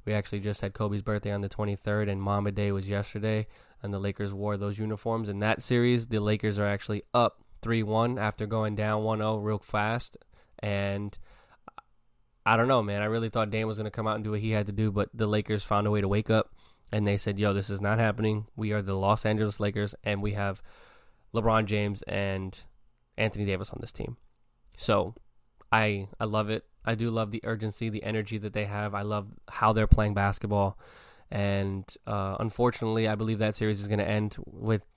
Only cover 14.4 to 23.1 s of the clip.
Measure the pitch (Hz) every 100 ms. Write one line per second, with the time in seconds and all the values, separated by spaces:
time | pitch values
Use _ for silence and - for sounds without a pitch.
14.4 | 110 107 104 101 107 101 98 117 107 107
15.4 | 101 107 - 101 104 104 98 101 110 110
16.4 | - - - _ - 110 104 101 - 98
17.4 | 104 98 95 98 101 113 113 104 107 107
18.4 | 110 - 107 107 98 95 98 110 107 107
19.4 | 107 - 107 104 101 - 110 101 104 101
20.4 | 101 95 - - - - - - - 117
21.4 | 113 110 104 104 104 98 - 101 98 95
22.4 | 95 - - - - _ _